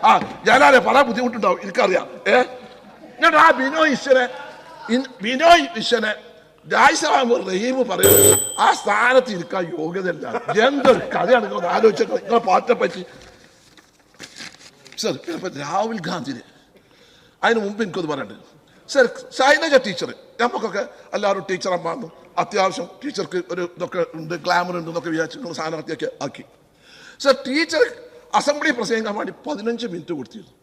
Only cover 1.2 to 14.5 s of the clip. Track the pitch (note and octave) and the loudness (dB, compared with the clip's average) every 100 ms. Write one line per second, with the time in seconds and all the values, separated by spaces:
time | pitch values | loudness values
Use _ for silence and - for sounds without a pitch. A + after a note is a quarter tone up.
1.2 | B3 A#3 G3+ F3+ G3+ A#3 G3+ F3+ - - | -4 -2 -2 -2 -4 0 2 0 -2 -6
2.2 | F#3+ B3+ B3+ - - - - - - - | 2 2 2 -6 -20 -20 -20 -20 -20 2
3.2 | D#4+ D#4 D#4+ B3+ C4 D#4 D#4 C4 C4+ B3+ | 4 6 6 4 0 2 0 0 2 2
4.2 | B3 - - - - - - A#3 C4+ - | 2 -6 -16 -18 -20 -18 -4 -4 -4 -10
5.2 | G#3 C4 E4 E4+ C4+ A3+ - A#3 G#3+ G#3+ | -6 2 6 6 6 -6 -2 -2 -2 -6
6.2 | - - _ _ D3+ G#3 C4 D#4+ D4+ C#4+ | -12 -20 _ _ -4 4 4 4 0 0
7.2 | B3 A#3+ F#3+ F#3 A#3 C4 A3+ - - G2+ | 2 0 -2 -4 -2 -2 -2 2 4 6
8.2 | G2 - - - G#3+ - G#3 G#3 A#3+ C4 | 6 4 0 0 0 2 -2 0 4 2
9.2 | B3+ F#3+ D#3+ F#3+ E3+ E3 D#3 F3+ F#3 D#3 | 2 -8 -6 -6 -6 -6 -6 -6 -6 -6
10.2 | B2+ A2+ - G3 A#3+ C#4+ C4+ G3+ - F3+ | -6 -8 -4 0 2 2 2 2 0 -4
11.2 | F3 B3 G3+ G#3 F3 F#3 A3 - G3+ B3+ | 2 2 2 -6 -2 2 2 2 -2 -4
12.2 | F#3+ A3+ - F#3 G3+ G#3+ G3+ F#3 F3+ - | 0 0 2 0 2 0 0 -4 -16 -18
13.2 | - - _ _ _ _ _ _ _ _ | -20 -20 _ _ _ _ _ _ _ _
14.2 | - - - | -20 -18 -20